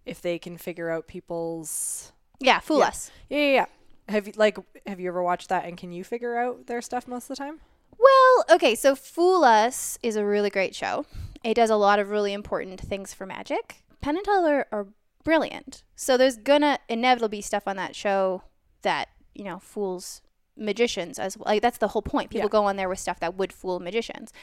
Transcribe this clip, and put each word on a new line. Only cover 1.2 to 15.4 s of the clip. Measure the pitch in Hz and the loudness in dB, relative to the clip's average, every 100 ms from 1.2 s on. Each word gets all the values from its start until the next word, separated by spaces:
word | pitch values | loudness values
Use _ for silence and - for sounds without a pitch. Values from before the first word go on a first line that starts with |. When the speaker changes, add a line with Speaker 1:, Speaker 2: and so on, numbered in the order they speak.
| - 170 165 165 156 - - - - _ _ _ | -10 -6 -6 -8 -8 -8 -8 -8 -14 _ _ _
Speaker 2:
Yeah, | 262 196 | 2 2
fool | - 302 | 2 2
Speaker 1:
Yeah. | 180 | 2
Speaker 2:
us. | - - - - | 0 -16 -18 -6
Speaker 1:
Yeah, | 285 | -2
yeah, | 285 | 2
yeah. | 262 180 _ _ - - | 2 0 _ _ -20 -4
Have | 208 202 | -4 -4
you, | 208 | 2
like, | 214 202 - 285 - | 2 2 -14 -18 -12
have | 190 | -8
you | 180 | -6
ever | 180 | -4
watched | 180 180 - | -2 -2 -2
that, | 180 165 | -4 -4
and | 175 | -12
can | 180 | -12
you | 175 | -12
figure | 190 233 240 233 | -10 -8 -6 -4
out | 247 247 254 | -4 -6 -8
their | 240 | -10
stuff | 240 247 247 | -6 -8 -8
most | 247 | -12
of | - | -10
the | 269 | -10
time? | 277 311 _ _ _ - | -10 -12 _ _ _ 4
Speaker 2:
Well, | 508 539 523 508 - | 6 8 8 6 6
okay, | 339 302 214 | 4 6 2
so | 269 | 2
Fool | 269 - - 349 370 277 | 0 -6 0 4 6 6
Us | 220 226 262 - - | 6 4 -2 -8 -6
is | 240 214 | -4 -2
a | 208 | 0
really | 208 208 | 0 0
great | 202 185 - | 0 -2 -2
show. | 202 - 294 - - - | -4 -4 -6 -12 -14 -10
It | 226 | -2
does | 220 226 | 2 4
a | 214 | 4
lot | 202 208 | 4 4
of | 202 | 2
really | 208 202 | -2 -2
important | 202 202 180 185 190 | -4 -6 -6 -6 -12
things | - 202 196 | -10 -10 -10
for | - 190 | -14 -12
magic. | - 196 330 - - _ _ | -12 -6 -6 -6 -18 _ _
Penn | - 311 | -4 -4
and | 403 | 0
Teller | 403 339 285 - | 2 4 2 0
are | 214 202 _ _ _ | -6 -8 _ _ _
brilliant. | - 320 | 0 2